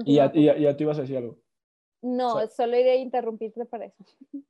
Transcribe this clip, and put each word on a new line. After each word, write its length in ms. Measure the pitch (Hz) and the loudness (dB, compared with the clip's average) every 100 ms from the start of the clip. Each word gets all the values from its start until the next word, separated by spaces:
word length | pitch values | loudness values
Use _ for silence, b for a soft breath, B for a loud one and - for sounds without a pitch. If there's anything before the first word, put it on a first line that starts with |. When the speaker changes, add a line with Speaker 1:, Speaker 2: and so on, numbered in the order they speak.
Speaker 1:
Y 120 | 202 143 | 2 4
ya, 80 | 135 | 4
Speaker 2:
Continúa, 40 | |
Speaker 1:
y 100 | 160 | 4
ya, 80 | 151 | 4
Speaker 2:
por 40 | 143 | 4
favor. 40 | 147 | 2
Speaker 1:
ya 40 | 143 | 0
tú 60 | |
ibas 140 | 151 151 | -2 -4
a 20 | |
decir 140 | 135 131 | -6 -8
algo. 200 | 120 - _ _ _ _ _ _ | -8 -14 _ _ _ _ _ _
Speaker 2:
No, 320 | 247 247 247 | -8 -4 -2
Speaker 1:
O 40 | 220 | -2
sea 100 | 220 | -4
Speaker 2:
solo 280 | - 240 240 | -4 0 2
iré 140 | 254 | 4
a 40 | 254 | 2
interrumpirte 680 | 254 247 226 220 220 233 233 | 0 -4 -4 -8 -10 -10 -12
para 200 | 226 196 | -12 -14
eso. 180 | _ 190 _ | _ -20 _
<laughs> 260 | - 277 - | -20 -18 -18